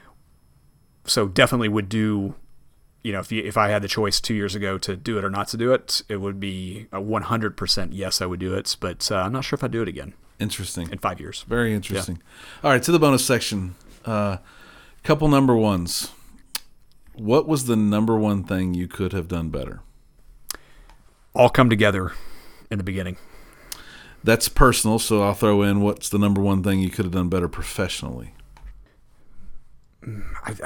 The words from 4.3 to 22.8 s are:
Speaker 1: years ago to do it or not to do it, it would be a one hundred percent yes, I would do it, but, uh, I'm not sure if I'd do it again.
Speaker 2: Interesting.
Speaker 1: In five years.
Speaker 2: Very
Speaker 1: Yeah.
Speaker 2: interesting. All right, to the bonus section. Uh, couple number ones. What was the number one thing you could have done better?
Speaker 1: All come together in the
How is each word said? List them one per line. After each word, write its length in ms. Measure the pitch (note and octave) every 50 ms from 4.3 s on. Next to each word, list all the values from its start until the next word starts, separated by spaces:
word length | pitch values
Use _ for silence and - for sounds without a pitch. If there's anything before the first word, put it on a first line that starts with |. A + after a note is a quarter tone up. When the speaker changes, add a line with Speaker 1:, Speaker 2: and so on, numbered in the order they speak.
| A2+
Speaker 1:
years 220 | G#2 G2+ G2 F#2+
ago 240 | G#2 G2+ F#2+ F#2+ F#2
to 180 | - - G2
do 220 | F#2 - A#2 A2+ G#2
it 60 | G2
or 60 | G2
not 180 | G2 G2+ G2 -
to 100 | - A2+
do 160 | A#2 A#2+ C3
it, 260 | B2+ - - - - - -
it 80 | G#2+
would 240 | G2 F#2+ G2+ G2 G2
be 460 | G2+ G2 F#2+ F#2 F#2 F2+ F2+ G2+ G#2 -
a 120 | - F#2+ G2
one 180 | G#2+ A2 A2
hundred 340 | G2+ - A2+ A2+ A2 G#2 -
percent 380 | - G2 - - G#2 F#2 E2+ F2+
yes, 300 | F#2+ F#2+ F#2 - - F#2
I 20 |
would 160 | F2+ F2+ F2
do 140 | F#2 F#2 F#2
it, 240 | G2 - - - -
but, 320 | - F2+ F2 - - - G#2+
uh, 40 |
I'm 160 | F#2+ F#2 G2 B2
not 120 | C3 C3
sure 140 | - - -
if 40 | -
I'd 100 | A#2+ -
do 100 | A#2 A2+
it 60 | F#2
again. 260 | - C2+ C#2 C#2 - - - - _ -
Speaker 2:
Interesting. 500 | G#2+ G#2+ - - F#2+ F2+ - F2+ E2+ E2
Speaker 1:
In 80 | G2+ F#2+
five 220 | - G2+ F2+ -
years. 240 | C#2+ - - - -
Speaker 2:
Very 240 | - A2+ A#2+ A#2+ A2+
Speaker 1:
Yeah. 60 | G#2+
Speaker 2:
interesting. 440 | G#2 F#2 - G2+ G2 F2+ - F2 E2 - - - - - - - - -
All 60 | D3 C3+
right, 100 | A#2+ B2
to 80 | -
the 80 | F3 E3
bonus 260 | D#3 C#3+ C3+ B2+ -
section. 520 | - C3 A2+ - - A2+ G2 F#2 F2+ F2+ - - - - - -
Uh, 340 | A#2 A2 G#2 G#2 G2+ F#2+ F#2 - - - - - - - - - - - - -
couple 240 | - D#3 D3 D#3 D3+
number 260 | C#3+ C#3 C3+ B2+ A#2+
ones. 560 | A2+ A2 G#2 G2 F2+ F2 E2+ - - - - - - - - - - - - - - - - - - - - - - - - -
What 320 | - A2 G#2 B2 D3+ D3+
was 200 | D#3 D#3 C#3 B2+
the 100 | B2 A#2
number 400 | A2 G#2+ G#2 G#2 G#2 A2 A2+ A2+
one 260 | A2 G#2+ G#2 G#2 G2 F#2
thing 320 | - G2 F#2 F#2 F#2 F2+
you 140 | F2+ F2+ F2+
could 240 | - - F#2+ F2+ F#2+
have 160 | F#2+ E2 E2
done 220 | F2+ E2+ E2 D#2
better? 300 | C#2+ C#2 B1+ G#1+ G1+ G1+ - - - - _ _ _ _ - - - - - - - - - - - - - - - - - - _ _ _ _ -
Speaker 1:
All 140 | - B2 A#2+
come 220 | - - C3 A#2+
together 420 | A2+ G2+ A2 G#2 G2 G2 F#2 F2+ - - - - - - - - - - - -
in 100 | A2+
the 60 | G2+